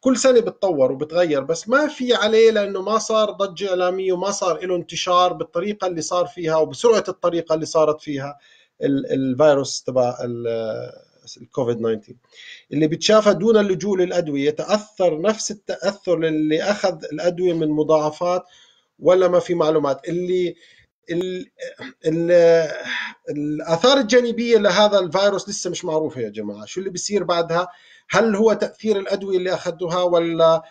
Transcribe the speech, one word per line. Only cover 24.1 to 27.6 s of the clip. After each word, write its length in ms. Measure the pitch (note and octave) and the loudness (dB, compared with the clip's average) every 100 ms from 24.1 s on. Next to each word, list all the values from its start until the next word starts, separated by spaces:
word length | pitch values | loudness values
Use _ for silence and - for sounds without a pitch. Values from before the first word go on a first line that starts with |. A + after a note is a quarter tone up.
| B3 A#3+ A3 A#3+ A3+ | 2 2 -2 2 4
لهذا 400 | G3+ F3+ G#3 G3+ | 6 4 4 4
الفيروس 500 | F3+ F#3 G3+ F#3+ G3+ | 2 2 2 0 -6
لسه 220 | - F3+ | -8 -8
مش 140 | E3+ | -6
معروفة 360 | F3+ D#3 D#3 C3 | -4 -2 -4 -6
يا 80 | A2 | -8
جماعة. 360 | G#2 G#2 G2+ | -8 -10 -10
شو 160 | G#2+ - | -12 -10
اللي 100 | F#3+ | -8
بيصير 340 | F3 - G3+ | -8 -4 -4
بعدها؟ 440 | F3 E3+ E3 E3+ | 0 -2 0 -2